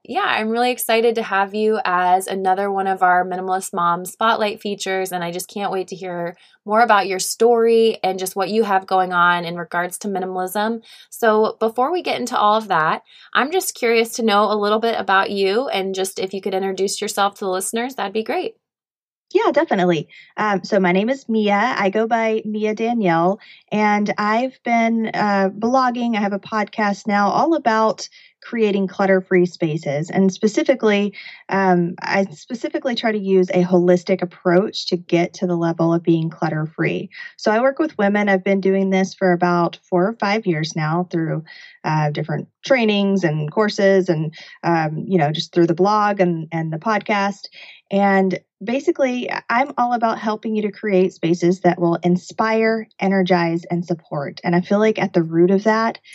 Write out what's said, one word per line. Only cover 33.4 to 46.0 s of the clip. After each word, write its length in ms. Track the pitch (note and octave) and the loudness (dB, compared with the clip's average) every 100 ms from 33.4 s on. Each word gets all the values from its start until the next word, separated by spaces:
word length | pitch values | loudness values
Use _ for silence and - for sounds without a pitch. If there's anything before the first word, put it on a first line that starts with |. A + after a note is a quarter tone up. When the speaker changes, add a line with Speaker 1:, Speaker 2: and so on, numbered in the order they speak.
| F#3 | 4
Speaker 2:
a 140 | F3+ | 2
holistic 580 | F3+ F#3 F3+ F3+ - F#3 | 2 4 4 4 2 -2
approach 640 | F3+ - F#3 F3 A3 - - | -4 -4 0 2 2 -4 -4
to 100 | F3 | -6
get 360 | F3 E3+ F3+ | 0 0 0
to 140 | - F3+ | -2 -2
the 100 | F3 | 0
level 340 | E3+ E3 E3 | -2 0 0
of 120 | E3+ | 0
being 260 | E3+ E3 D#3+ | 2 0 0
clutter-free. 800 | - D#3+ D#3+ D#3 - D#3 F3+ - - - - | -4 -4 -4 -4 -4 -4 -4 -8 -16 -20 -6
So 140 | - | 0
I 80 | G#3+ | 2
work 200 | C4 C4+ | 2 0
with 180 | D#4 - | -4 0
women. 320 | G3+ G#3 G3+ | 0 2 2
I've 140 | F#3+ | 2
been 180 | G3 G3 | 2 0
doing 300 | F#3+ G3 F#3+ | 2 0 2
this 240 | F#3+ F#3+ - | 0 0 0
for 160 | F#3+ | 0
about 480 | F3 F3+ F3 E3+ - - | 2 2 2 0 -4 -2
four 180 | F3+ F#3+ | 0 0
or 60 | A3+ | 0
five 260 | G3+ G#3+ G3 | -2 -2 0
years 300 | D#3 D#3 E3 | -2 -2 -4
now 320 | D#3 E3+ F3+ | -2 -2 -2
through, 340 | F3 D#3+ D#3 D#3 - - - | -2 -2 -4 -8 -18 -20 -10
uh, 280 | D#3 D#3 D3+ | -2 0 0
different 360 | D3+ D3+ D3+ - _ | -2 -4 -6 -8 _
trainings 600 | - C4 A3 G3+ G3 G3 | 0 2 2 2 2 2
and 280 | E3+ D3+ D3+ | 0 -2 -2
courses 580 | A3 G#3+ - G3 F#3+ F#3 | 0 0 2 4 4 4
and, 220 | D#3 D#3 - - - | 0 -2 -8 -18 -8
um, 400 | E3+ E3 D#3 D#3 - | -2 0 0 -4 0
you 100 | F#3 | 0
know, 140 | D3 | 0
just 200 | D#3+ - | -2 -2
through 160 | F3 E3+ | 2 2
the 60 | |
blog 460 | E3+ G3 G#3+ | 4 2 2